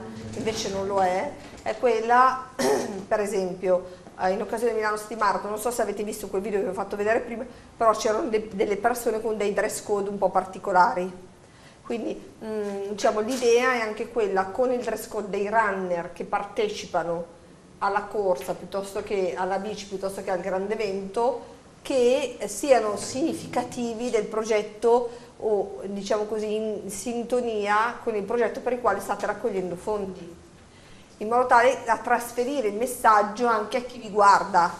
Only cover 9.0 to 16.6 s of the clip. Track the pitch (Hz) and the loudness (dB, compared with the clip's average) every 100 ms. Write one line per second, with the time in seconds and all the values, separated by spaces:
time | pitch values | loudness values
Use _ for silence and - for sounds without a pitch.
9 | 247 220 226 214 208 196 214 - - 202 | 0 -2 -2 -2 0 0 0 -2 -2 -2
10 | 196 202 190 190 - 190 208 180 180 180 | -2 0 2 2 -2 -4 2 6 6 4
11 | 180 180 - - - - - - - 233 | -4 -8 -16 -20 -20 -20 -20 -16 -8 -6
12 | 294 - - - 220 214 202 196 196 208 | -6 -8 -12 -14 -8 -6 -4 -6 -6 0
13 | 226 214 214 262 240 233 262 247 214 214 | 0 2 -2 0 4 4 4 0 -2 -6
14 | 220 247 202 190 190 - 254 247 226 214 | -6 -2 0 0 0 0 0 0 -2 -6
15 | - 214 202 202 202 220 208 190 185 175 | -6 -8 -4 -4 0 2 2 0 -2 -2
16 | 175 - 190 208 202 - | -4 -8 -4 -4 -4 -2